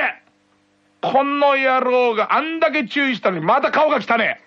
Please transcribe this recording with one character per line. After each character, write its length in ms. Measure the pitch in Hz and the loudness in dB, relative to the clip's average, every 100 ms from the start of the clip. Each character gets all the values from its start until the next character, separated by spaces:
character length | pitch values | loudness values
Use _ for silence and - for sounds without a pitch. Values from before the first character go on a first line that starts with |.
| 285 - _ _ _ _ _ _ _ _ | -2 -6 _ _ _ _ _ _ _ _
こ 220 | - 269 | -2 0
の 340 | 277 285 285 277 | 0 2 2 2
野 220 | 269 262 | 2 0
郎 380 | 254 254 247 214 | 2 2 2 0
が 180 | 208 214 | 0 0
あ 60 | |
ん 180 | 311 330 | -2 0
だ 140 | 320 | 0
け 120 | 302 233 | 0 -4
注 260 | 285 277 | -2 -2
意 60 | 233 | 0
し 40 | |
た 100 | 208 | -2
の 80 | 175 | -2
に 60 | 160 | 0
ま 160 | 254 | 0
た 100 | 277 | 0
顔 180 | - 302 | 0 2
が 100 | 285 | 0
汚 180 | 196 233 | 0 -2
ね 240 | 190 - | -2 -4